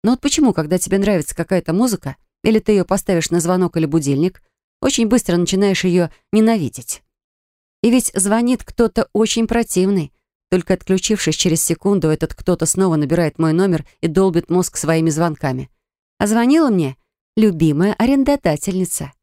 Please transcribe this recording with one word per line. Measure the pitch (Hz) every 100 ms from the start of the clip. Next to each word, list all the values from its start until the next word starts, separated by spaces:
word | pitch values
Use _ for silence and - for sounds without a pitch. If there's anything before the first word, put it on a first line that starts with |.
Но | 208
вот | 254
почему, | 285 - 269
когда | - 151 180
тебе | - 196
нравится | 196 190 147 -
какая-то | 165 185 -
музыка, | 170 247 196 139 - _ _
или | 220 220
ты | 220
её | 208 175
поставишь | 190 - 175 160
на | 175
звонок | 170 180 180 170
или | 160
будильник, | 160 139 139 180 - _ _ _ _
очень | 269 - 226
быстро | 240 - 170
начинаешь | 170 190 202 190
её | 185 175 170 - _
ненавидеть? | 214 220 226 135 - - - _ _ _ _ _ _ _ _ 226
И |
ведь | 247 - -
звонит | 190 220 240 254
кто-то | - - 226 - 180
очень | 208 220 - 226
противный. | 233 226 - 185 202 143 _ _ _ _
Только | 185 -
отключившись | 185 - 190 - 214 - 156
через | 185 160
секунду, | - 165 196 196 156
этот | 156 160
кто-то | - - 175 151
снова | - 190 160
набирает | 147 170 160 -
мой | 165
номер | 160 190 160 - _
и | 170
долбит | 156 190 175 -
мозг | 175 180 -
своими | 175 160 160
звонками. | 151 170 151 143 127 135 _ _ _ _ _
А | 202
звонила | 220 233 311 294
мне | 196 143 131 _ _ _ -
любимая | 214 165 160 147 180
арендодательница. | - 233 277 269 277 180 151 - 185 180 - 143 _